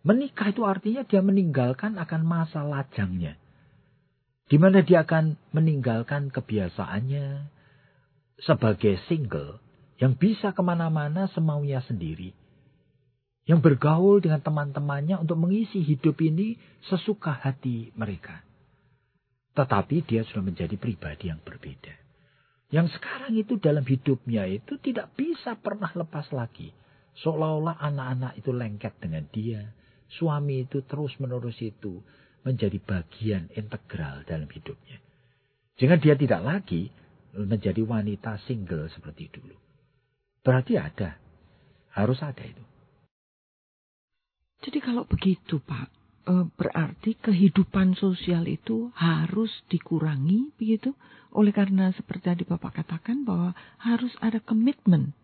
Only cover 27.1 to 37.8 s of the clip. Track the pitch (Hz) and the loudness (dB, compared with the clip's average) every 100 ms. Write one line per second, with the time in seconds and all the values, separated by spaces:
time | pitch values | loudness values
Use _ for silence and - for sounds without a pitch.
27.1 | - 156 156 156 156 160 160 147 143 127 | -6 -4 0 -2 0 -2 -2 -4 -4 -4
28.1 | 127 127 - 131 123 113 104 107 - 85 | -4 -4 -6 -4 -4 -6 -6 -10 -8 -8
29.1 | 80 73 107 110 107 110 - _ _ _ | -6 -6 -6 -6 -6 -10 -18 _ _ _
30.1 | - 165 147 143 135 127 139 135 147 147 | -4 -2 -2 -2 -4 -4 -6 -6 -6 -6
31.1 | - 131 123 117 110 113 - 104 90 - | -6 -6 -6 -8 -8 -10 -8 -12 -12 -16
32.1 | _ _ _ 127 127 101 98 - 92 82 | _ _ _ -4 0 0 -2 -4 -4 -4
33.1 | - 107 98 82 - 107 - - 82 73 | -6 -2 -2 -4 -10 -8 -12 -10 -8 -8
34.1 | 69 71 80 73 - - - _ 123 _ | -10 -8 -8 -8 -12 -16 -16 _ -20 _
35.1 | _ _ _ _ _ _ - 127 175 151 | _ _ _ _ _ _ 0 4 6 6
36.1 | 139 135 92 107 190 - 85 95 - _ | 6 4 2 0 -4 -2 -4 -4 -12 _
37.1 | _ _ 98 98 107 101 92 | _ _ -8 -4 -2 0 -2